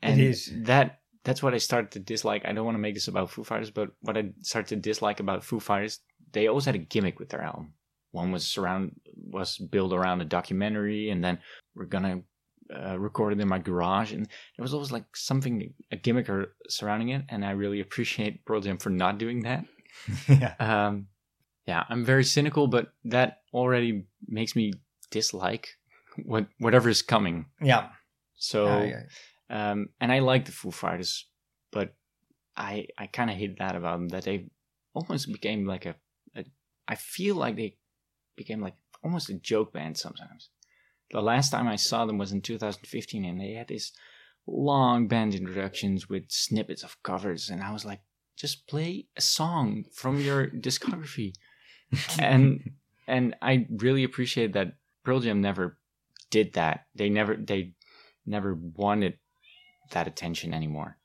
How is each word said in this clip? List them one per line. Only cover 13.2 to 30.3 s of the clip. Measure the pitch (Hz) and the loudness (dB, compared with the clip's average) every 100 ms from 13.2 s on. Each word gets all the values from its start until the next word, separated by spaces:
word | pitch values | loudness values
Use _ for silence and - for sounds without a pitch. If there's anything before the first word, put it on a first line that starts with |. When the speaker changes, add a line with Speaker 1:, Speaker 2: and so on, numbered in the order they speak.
| 107 | 0
Speaker 1:
it | 101 | 2
in | 101 | 2
my | 92 | 0
garage. | 85 90 87 95 107 | 0 0 2 2 0
And | - 107 | -4 -6
there | - - - | -8 -20 -10
was | 127 | -6
always, | 147 143 | -4 -4
like, | 120 107 - | -8 -10 -12
something, | - 135 135 117 90 - - | -2 0 0 -2 -4 -12 -12
a | 104 | -4
gimmick | - 120 113 | 2 2 2
or | 98 98 _ - | -2 -2 _ -10
surrounding | - 104 107 117 | -6 -2 -2 0
it. | 135 139 | -2 -4
And | 113 | -4
I | 101 | -4
really | 98 101 101 | -2 -2 -2
appreciate | 95 - 113 - 107 - - | -4 -4 -4 -2 -4 -4 -2
Pearl | 110 | -2
Jam | 101 95 | -2 -4
for | - | -2
not | 92 92 104 | 2 2 2
doing | 113 120 | -2 -2
that. | 113 135 - | -2 -4 -6
Speaker 2:
<laughs> | _ _ - - 101 - | _ _ -16 -8 -8 8
Yeah. | 139 127 - | 8 8 -2
Speaker 1:
Um, | 110 110 104 101 98 _ _ _ _ _ - | 2 4 2 0 -8 _ _ _ _ _ -4
yeah, | 85 - | -2 0
I'm | 117 | 0
very | 117 135 | 4 6
cynical, | 131 - 147 151 139 | 6 4 2 4 4
but | 120 113 _ 117 | 4 0 _ 0
that | 120 127 - _ | 4 4 0 _
already | 123 127 123 120 107 92 _ - | 0 2 4 2 -2 -6 _ -8
makes | 110 113 | -4 -2
me | - 110 95 _ _ - | 0 0 -2 _ _ -6
dislike | - 107 98 92 110 - - _ _ _ - | -2 -2 0 -2 -2 -8 -20 _ _ _ -14
what, | - 110 101 _ | -2 0 0 _
whatever | 117 123 117 | 8 8 8
is | 107 | 4
coming. | - 113 98 85 78 _ | 4 2 2 -2 -8 _
Speaker 2:
Yeah. | 147 120 - - _ _ _ _ | 4 4 4 -14 _ _ _ _
Speaker 1:
So, | - 107 104 101 | -2 2 4 4
Speaker 2:
Yeah, | 104 120 120 - - _ _ | 2 -4 -12 -20 -20 _ _
yeah. | 113 104 | -4 -2
Speaker 1:
um, | 101 101 _ | -2 -4 _
and | 120 | 2
I | 131 | 4
like | 131 | 6